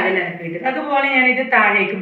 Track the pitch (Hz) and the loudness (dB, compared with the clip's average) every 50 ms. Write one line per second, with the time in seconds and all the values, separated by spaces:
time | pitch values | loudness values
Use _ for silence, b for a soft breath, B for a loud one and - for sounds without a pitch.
0 | 180 185 190 185 160 170 - - 170 165 170 - 247 262 254 302 302 294 285 277 | 2 2 0 0 -2 -4 -6 -8 -8 -8 -6 -4 -4 -4 -4 -4 -2 0 0 0
1 | 277 269 269 262 247 254 247 262 254 233 247 226 208 208 202 196 190 - 202 185 | 2 2 2 2 2 2 2 0 0 2 2 2 4 4 2 2 0 -2 -4 -4